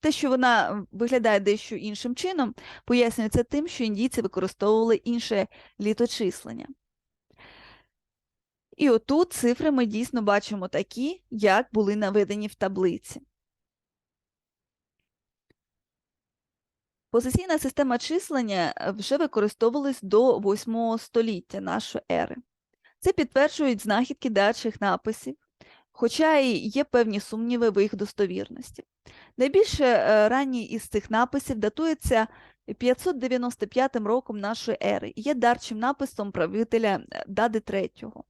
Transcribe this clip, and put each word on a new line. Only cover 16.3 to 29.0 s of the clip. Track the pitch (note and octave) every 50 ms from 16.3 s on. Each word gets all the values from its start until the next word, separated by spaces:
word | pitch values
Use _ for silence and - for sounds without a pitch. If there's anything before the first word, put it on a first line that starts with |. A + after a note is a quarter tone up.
| _ _ _ _ _ _ _ _ _ _ _ _ _ _ _ _
Позиційна | - A#3 A#3+ B3+ B3+ - F4+ F#4 E4 -
система | - C4 - - C#4+ C4 A#3+ A#3+
числення, | - - D#4 F4+ G4 - D#4+ C4 A#3+ G#3+ G3 F#3 E3+ D3+ -
е, | - - -
вже | G3 G#3+ G3 - C4+
використовувалась | D4 E4+ - - A3 G#3 G#3 - _ A3+ A#3 A#3+ D4 C#4 C#4 C4+ - -
до | F#3+ G3 G#3+ B3 C4 A#3 -
восьмого | G3+ G3 G3+ G#3+ - A#3+ A3+ A3+ A#3 A3+ A3+ A3+
століття | - - _ A#3 A3+ A3+ G#3+ F3 - _ - G3
нашої | G3 F3+ F3 A3 - - - - - _ F2+
ери. | E2 - - - B3 - _ _ _ _ _ _ _ _ _ _ _
Це | - F4+ F#4+
підтверджують | - D#4 A#3+ _ C4 C#4 D4+ - - D4+ C4+ A#3+ G3+ -
знахідки | G#3 G#3 G#3+ B3+ - C4+ _ - C4
дальших | A3 G3 G3 G#3 A#3 - - A3+ G#3+ -
написів, | G3+ G3 F3+ - _ G#3+ A3 - - C4 C#4+ _ _ _ _ _ - _ _ _ _ _ _
хоча | - - A#3 - - D#4 D#4 D#4 D4
і | C4+ B3+ A3+
є | D#3+ - A3 G3+ C4+ D4
певні | _ - B3 A#3 A3 G#3 G#3
сумніви | - - - A3 A3+ A#3 B3 A#3+ A#3 A3+
в | F#3+ G3+ G3
їх | G#3+ -
достовірності. | F#3+ G3+ G#3 - - G#3 F3+ F#3 F#3+ G3 - - - B3+ - - - - _ _ _